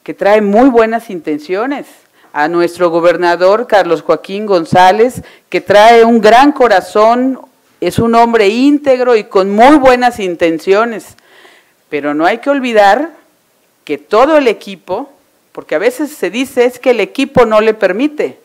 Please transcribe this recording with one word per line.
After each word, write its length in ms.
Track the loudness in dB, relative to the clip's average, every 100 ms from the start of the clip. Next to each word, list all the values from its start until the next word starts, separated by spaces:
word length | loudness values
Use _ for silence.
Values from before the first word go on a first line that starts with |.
que 140 | -16 -6
trae 260 | 0 0
muy 280 | 2 2 2
buenas 420 | 2 0 -4 -8
intenciones, 720 | -12 -8 -8 -6 -6 -6 -8 -12 _ _ _ _
a 140 | -4 -2
nuestro 420 | -2 -4 -2 -2
gobernador 800 | 0 0 0 -2 0 0 0 0
Carlos 340 | 0 0 -4
Joaquín 460 | -2 -4 -4 -10 -2
González, 720 | -2 0 2 4 4 0 -2 -20 _ _
que 120 | -8
trae 420 | 0 4 6 6
un 180 | 4 4
gran 320 | 4 4 4
corazón, 880 | 2 0 0 -2 0 0 0 -4 -6 -14 _ _ _
es 200 | -6 -4
un 160 | 0 2
hombre 320 | 2 2 0
íntegro 680 | 2 0 0 0 0 2 0
y 100 | 0
con 260 | -2 0
muy 240 | 2 4 4
buenas 420 | 2 2 0 -2
intenciones, 1000 | -8 -2 -2 -2 -2 0 -2 -8 -16 _ _ _ _ _ _ _ _
pero 260 | -8 -6 -2
no 100 | -2
hay 140 | -2
que 100 | -4
olvidar 600 | -4 -2 2 2 2 -2 -12 _ _ _ _ _ _ -12
que 60 | -12
todo 400 | _ 0 2 2
el 100 | 0
equipo, 640 | -4 -12 -20 -12 -12 -12 _ _ _ _
porque 240 | -20 -8 -4
a 20 |
veces 340 | -4 -4 -10
se 180 | -6 -8
dice, 340 | -6 -6 -2
"Es 160 | -2 -2
que 120 | -2
el 100 | -2
equipo 440 | -4 -4 -2 0 2
no 140 | 2
le 140 | 0
permite". 680 | -2 -4 -2 -4 -4 -10 -10